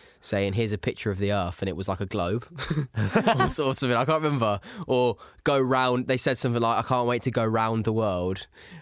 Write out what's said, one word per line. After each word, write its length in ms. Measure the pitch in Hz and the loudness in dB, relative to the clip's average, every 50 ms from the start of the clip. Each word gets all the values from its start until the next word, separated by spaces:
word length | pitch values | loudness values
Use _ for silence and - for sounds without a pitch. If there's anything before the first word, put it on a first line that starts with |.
| - - - _ | -20 -20 -20 _
saying, 320 | - - 107 98 98 98 95 | -8 -4 -2 0 0 0 0
"Here's 200 | 117 113 104 107 | 0 0 0 -2
a 40 | 101 | -2
picture 320 | - 123 - - - 110 | -4 -4 -4 -4 -2 -4
of 80 | 95 95 | -2 0
the 120 | 101 101 | 0 0
earth," 300 | 104 101 90 87 - - | 0 0 0 -2 -4 -4
and 80 | - 95 | -4 -4
it 60 | 82 | -4
was, 100 | 87 95 | -2 -2
like, 140 | - 95 - | -2 -2 -4
a 60 | 104 | -4
globe 400 | 92 - 101 87 87 104 120 - - 175 135 - | -4 -2 -2 0 0 -2 -2 -4 -8 -12 -8 -6
<laughs> 280 | - 156 151 135 - - | -4 -4 -4 -4 -4 -2
or, 480 | 110 104 98 - 226 - - - - 381 | -2 0 0 2 2 2 2 2 2 2
or 300 | - - - 143 135 127 | 0 0 0 0 0 0
something. 180 | - 139 123 120 | 0 0 2 2
I 120 | 117 131 | 2 2
can't 180 | 147 160 156 156 | 2 0 0 0
remember. 360 | 151 143 127 117 107 101 101 - - - 214 160 | 0 0 0 0 0 0 -2 -6 -10 -12 -8 -4
Or 300 | - 127 123 123 120 101 - - - - _ - | 0 2 2 2 2 0 -4 -8 -20 -14 _ 0
go 160 | 147 143 139 | 2 2 2
round. 460 | 131 127 131 127 127 127 123 127 127 | 4 4 4 4 4 2 2 0 0
They 100 | 131 131 | 0 0
said 220 | 123 - 143 127 - | 0 2 0 2 2
something 220 | - 123 117 120 117 | 0 0 2 2 2
like, 200 | 117 117 104 120 | 2 2 2 0
"I 40 | |
can't 200 | - 131 123 120 | 0 0 0 2
wait 140 | 120 123 117 - | 2 0 0 0
to 80 | 127 | -2
go 140 | 113 123 113 | 0 0 0
round 380 | 113 110 113 110 113 113 113 104 | 2 2 2 2 0 0 0 0
the 100 | 113 110 | 0 0
world 540 | 113 110 101 92 90 90 92 95 - - - _ - - - - 160 | 0 0 0 0 0 -2 -2 -2 -4 -8 -14 _ -20 -20 -20 -20 -18